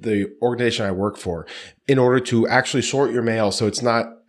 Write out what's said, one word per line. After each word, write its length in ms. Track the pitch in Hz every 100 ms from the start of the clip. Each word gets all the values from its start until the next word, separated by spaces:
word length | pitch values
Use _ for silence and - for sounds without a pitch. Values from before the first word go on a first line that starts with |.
the 300 | 113 104 98 -
organization 460 | 120 120 120 113 101
I 60 |
work 240 | 92 101 -
for 300 | 95 82 80 - - - -
in 120 | 135
order 220 | 123 127
to 260 | 123 117 113
actually 340 | 123 127 131
sort 280 | 117 135 139
your 120 | 120
mail 280 | 113 110 104
so 160 | - 110
it's 160 | -
not 240 | 120 117 113 -